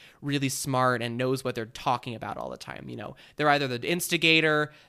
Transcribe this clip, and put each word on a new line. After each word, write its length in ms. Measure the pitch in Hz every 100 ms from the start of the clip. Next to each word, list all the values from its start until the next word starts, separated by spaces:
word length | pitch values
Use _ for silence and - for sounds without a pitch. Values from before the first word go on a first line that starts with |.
| - -
really 260 | 143 139 135
smart 540 | 135 143 127 127 123
and 160 | 117 117
knows 260 | 127 135
what 100 | 127
they're 120 | 120 113
talking 480 | - - 120 -
about 240 | 113 104 -
all 100 | 64
the 80 | 64
time, 300 | - 62 131
you 80 | 117
know. 200 | 110 135 - -
They're 140 | 151
either 180 | 143 139
the 180 | 120 -
instigator, 840 | 175 - 170 165 160 156 151 151 -